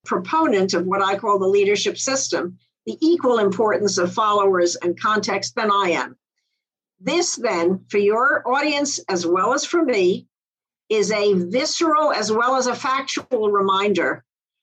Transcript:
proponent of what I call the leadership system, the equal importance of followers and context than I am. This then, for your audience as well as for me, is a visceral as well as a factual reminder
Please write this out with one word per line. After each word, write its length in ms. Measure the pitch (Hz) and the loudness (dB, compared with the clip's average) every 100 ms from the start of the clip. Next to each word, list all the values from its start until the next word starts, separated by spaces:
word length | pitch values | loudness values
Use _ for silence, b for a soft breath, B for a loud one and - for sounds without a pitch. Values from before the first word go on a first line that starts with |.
| - | -4
proponent 680 | 196 185 320 320 202 185 | -4 0 0 2 2 2
of 120 | 185 185 | 0 0
what 160 | 196 | 0
I 160 | 196 196 | 0 0
call 220 | 220 202 | 0 2
the 80 | 190 | 2
leadership 500 | 202 202 202 202 180 | 4 4 2 0 -4
system, 600 | - 269 - 165 180 - _ _ - | -4 -2 -2 -4 -6 -10 _ _ -12
the 120 | 214 | -2
equal 380 | 320 349 254 233 | 2 2 2 2
importance 580 | 202 180 214 202 208 185 | 2 2 0 2 0 0
of 160 | 180 | -2
followers 600 | 226 214 208 196 185 175 170 | 0 0 2 2 4 2 0
and 220 | 175 170 | -4 -2
context 560 | 214 214 - 196 - - | -2 -2 -2 -4 -4 -4
than 160 | 220 | 0
I 200 | 202 185 | 0 0
am. 260 | 151 127 127 _ _ _ _ _ _ _ _ | -2 -4 -10 _ _ _ _ _ _ _ _
This 360 | 185 330 349 - | -4 -2 -2 -4
then, 480 | 226 175 175 190 - | -4 0 0 -2 -2
for 80 | 208 | 0
your 500 | 202 226 269 302 240 | 2 2 2 0 -2
audience 520 | 262 302 285 285 - - | -2 0 -2 -2 -6 -6
as 160 | 185 170 | -4 0
well 280 | 185 208 | 0 0
as 120 | 277 - | -2 -2
for 180 | 339 | 0
me, 440 | 302 226 180 226 - _ _ _ _ _ - | 0 2 2 0 -6 _ _ _ _ _ -2
is 220 | 214 196 | 0 0
a 220 | 214 208 | 0 2
visceral 800 | 190 175 233 311 - 330 302 302 | 2 0 -2 -2 -2 0 2 2
as 200 | 220 208 | 0 -2
well 240 | 220 240 262 | 0 0 0
as 120 | 247 | 0
a 80 | 240 | -2
factual 760 | 262 262 277 - - 247 214 | -4 -4 -4 -8 -4 -2 2
reminder 720 | 202 196 190 208 175 135 - - _ _ _ | 2 2 0 0 0 -2 -4 -10 _ _ _